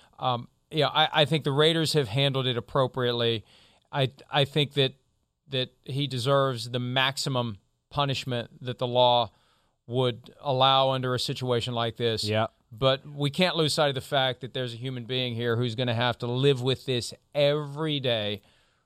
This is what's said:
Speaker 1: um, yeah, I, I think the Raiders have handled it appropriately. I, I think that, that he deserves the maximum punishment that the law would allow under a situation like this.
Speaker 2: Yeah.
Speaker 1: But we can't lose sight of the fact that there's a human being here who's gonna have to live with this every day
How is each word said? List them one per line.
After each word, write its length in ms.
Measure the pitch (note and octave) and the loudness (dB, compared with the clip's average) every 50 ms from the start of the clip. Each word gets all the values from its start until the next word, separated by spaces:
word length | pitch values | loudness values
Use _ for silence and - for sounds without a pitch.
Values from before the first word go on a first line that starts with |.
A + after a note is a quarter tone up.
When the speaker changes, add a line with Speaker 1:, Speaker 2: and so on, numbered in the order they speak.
| - _ _ - | -20 _ _ -6
Speaker 1:
um, 300 | C#3+ C3 B2 A#2+ B2 - _ _ _ _ | -4 -2 -2 -2 -6 -10 _ _ _ _
yeah, 180 | - D#3 C#3+ C3+ | -2 0 0 2
I, 200 | - D#3 D#3 - - | 2 2 2 2 4
I 120 | D#3 D3+ | 2 2
think 200 | C3 D#3 D#3 C3 | 2 2 0 0
the 80 | D3 C3+ | 0 2
Raiders 400 | C#3 D3+ D#3+ E3 E3 D#3+ C#3+ - | 4 4 4 4 2 0 0 0
have 160 | D#3 C#3 G#2 | 0 0 0
handled 380 | G2 C#3 C#3 C#3 C3 C3+ C3 | 0 0 2 2 2 0 0
it 100 | B2+ B2 | -2 -2
appropriately. 880 | A#2 A2+ - - C#3+ C3 B2 - C3 B2+ A#2+ A#2+ A#2+ A#2+ A#2 A#2 A2 G#2+ _ _ _ _ _ _ _ _ _ - | -2 -4 -2 0 0 0 0 0 -2 -2 0 0 0 0 0 0 -2 -4 _ _ _ _ _ _ _ _ _ -2
I, 180 | D3 C3+ B2+ - - - - | -2 -2 -2 -2 -8 -10 -4
I 140 | - D3 C#3 | 0 0 0
think 300 | C#3 - D#3+ D3 A#2+ - | 0 0 -2 -2 0 0
that, 200 | C#3 C3+ C3 - _ _ _ _ _ _ _ _ _ _ - | 0 0 0 -2 _ _ _ _ _ _ _ _ _ _ -8
that 220 | C3+ C3 B2+ - _ _ _ | -6 -6 -6 -6 _ _ _
he 220 | - B2+ C3+ D3 | -8 -6 -4 -4
deserves 640 | C#3 C3+ B2 A2+ C#3 C#3 C#3 C3+ C3+ C3 A#2 A2 A#2+ | -4 -4 -2 0 2 2 4 2 2 -2 -4 -6 -6
the 80 | A#2+ B2+ | -6 -4
maximum 800 | B2 B2 B2+ C3+ C3 C3+ C#3 - - D#3 C3+ B2 A#2+ A#2 G#2 - _ _ _ _ _ _ | -4 -2 0 0 0 0 0 -2 -4 -2 -2 -2 -2 -4 -6 -10 _ _ _ _ _ _
punishment 580 | - D3 C#3+ C#3 C3 - - C3+ B2 A#2+ A2+ - - - - | -4 -2 -2 -2 -2 -4 -4 -4 -6 -6 -6 -8 -14 -14 -10
that 160 | B2 B2 - | -10 -6 -4
the 80 | C3 | -4
law 460 | B2 A#2+ B2 B2 B2 A#2+ A#2+ A#2 G#2 - _ _ _ _ _ _ _ _ _ _ - | 0 2 4 6 6 6 4 2 -2 -6 _ _ _ _ _ _ _ _ _ _ -4
would 440 | A#2 B2+ B2+ B2 A#2 A2+ - - - - | -2 0 0 0 0 -4 -10 -20 -20 -8
allow 500 | - C#3+ C3 B2+ C3 C3+ C3+ C3+ C3+ C3+ | -4 -2 2 4 4 6 6 6 4 4
under 240 | C3 C3 B2+ B2+ B2+ | 2 0 0 -2 -2
a 40 | A#2+ | -2
situation 560 | - - C#3 - B2+ B2+ B2 A#2 A2+ B2+ B2 | -2 -4 -4 -4 -2 0 0 0 0 -2 -2
like 220 | A#2 A#2 A#2 A2 | -2 -2 -2 -2
this. 260 | - B2 A#2 A2 G#2+ G#2+ | -2 -2 0 0 0 -2
Speaker 2:
Yeah. 240 | G#2 G#2+ A2 A2 A2 - _ _ _ | 0 0 0 0 0 -4 _ _ _
Speaker 1:
But 340 | - G#2+ C3 C3+ C3+ C3+ - | -6 0 2 2 2 0 -2
we 260 | D3 D3 C#3+ C#3+ C#3+ | -10 -6 -4 -4 -2
can't 260 | C#3 - F#3 F3+ D3+ | 0 0 0 2 2
lose 180 | E3 D#3+ D3 - | 2 0 0 2
sight 140 | - D#3 C#3+ | 2 2 2
of 80 | C#3 | 0
the 40 | B2 | -2
fact 420 | - - D3+ C#3 C3 C3 B2+ - - | -4 -2 0 0 0 0 -2 -4 -10
that 120 | A#2+ - | -10 -8
there's 180 | C3+ B2+ B2 A#2 | -6 -6 -6 -8
a 40 | |
human 280 | A2+ A#2+ C3 C3 B2 A#2 | -8 -10 -8 -8 -8 -8
being 300 | G#2+ B2+ B2+ B2+ B2 A#2 | -6 -4 -4 -2 -4 -4
here 220 | A2 A#2+ A#2+ A#2 | -2 -2 0 0
who's 180 | A#2 B2 B2 A2 | 0 0 0 -2
gonna 200 | G#2+ B2+ B2 A#2 | -2 -2 0 0
have 220 | A2+ A#2+ B2 A#2 - | 0 0 0 -2 -2
to 80 | - A#2+ | -4 -4
live 340 | A#2+ B2+ C3+ C#3 C#3 B2 A#2+ | -2 2 4 4 2 2 0
with 240 | C3 B2+ B2 - | -2 -2 -2 -2
this 260 | - C3 A#2+ A2+ - - - _ _ - | -4 -4 -4 -4 -6 -10 -16 _ _ -2
every 640 | C#3+ C#3+ C#3+ D3 D3+ D3 C#3+ C#3 D3 D#3+ D#3 D3+ C#3+ | 0 2 2 2 0 -2 -6 -6 -6 -4 -2 -2 -2
day 420 | B2+ B2+ A#2 A2 G#2 G#2 G#2 G2+ - _ _ _ _ _ _ _ _ | -2 -2 -2 0 -2 -4 -6 -6 -10 _ _ _ _ _ _ _ _